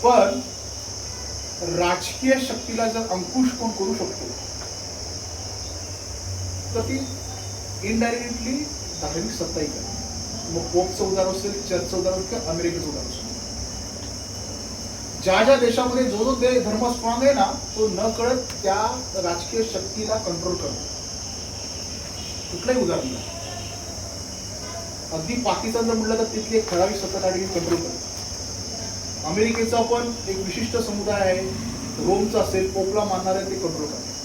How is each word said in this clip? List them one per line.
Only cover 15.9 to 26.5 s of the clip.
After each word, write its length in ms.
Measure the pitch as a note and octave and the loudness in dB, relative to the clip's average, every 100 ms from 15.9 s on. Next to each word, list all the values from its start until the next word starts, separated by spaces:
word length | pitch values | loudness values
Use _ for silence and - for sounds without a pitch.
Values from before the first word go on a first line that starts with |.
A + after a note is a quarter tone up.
| B3 | 2
जो 140 | A#3 G3+ | 2 2
जो 180 | A#3 B3+ | 2 4
दे-, 280 | B3 B3 | 6 6
धर्म 280 | G3+ G#3+ A#3+ | 4 2 2
स्ट्रॉंग 320 | A#3 A3+ A#3+ | 2 0 4
आहे 100 | C4+ | 6
ना, 120 | C4 C4 | 6 4
तो 420 | - - G#3+ G#3+ | 2 -6 0 0
नकळत 520 | F3+ A3 A3 A#3 B3+ A#3+ - | 2 0 2 2 2 -2 -2
त्या 380 | G3 G3+ A3+ B3+ - F#3+ | 2 2 2 -2 -4 -2
राजकीय 480 | F3+ E3+ - A3+ | -2 -2 -2 -2
शक्तीला 520 | A3 F#3+ F#3+ - G#3+ A3 | 0 -2 -4 -4 -2 -2
कंट्रोल 400 | G3 E3+ E3+ F#3 | 0 -2 -2 -2
करतो. 380 | - B2+ - - - - - - - - - - - - - - - - - | -2 -4 -8 -10 -10 -10 -10 -10 -10 -10 -10 -8 -8 -8 -10 -10 -8 -8 -8
कुठलंही 320 | - A#3+ B3+ | -4 0 2
उदाहरण 260 | F3 E3 - | 2 0 -2
घ्या. 120 | - - - - - - - - - - - - - - - - - - - - | -6 -8 -8 -8 -8 -8 -8 -10 -10 -10 -10 -10 -10 -10 -10 -10 -8 -10 -10 -6
अगदी 200 | - - | -6 -2
पाकिस्तान 540 | B3 - - A3+ A#3 A3+ | 0 2 2 2 2 4
जर 60 | |
म्हटलं, 240 | A3+ G#3+ A#3 | 4 4 4
तर 60 | |
तिथली 340 | A3 G#3+ - | 2 0 4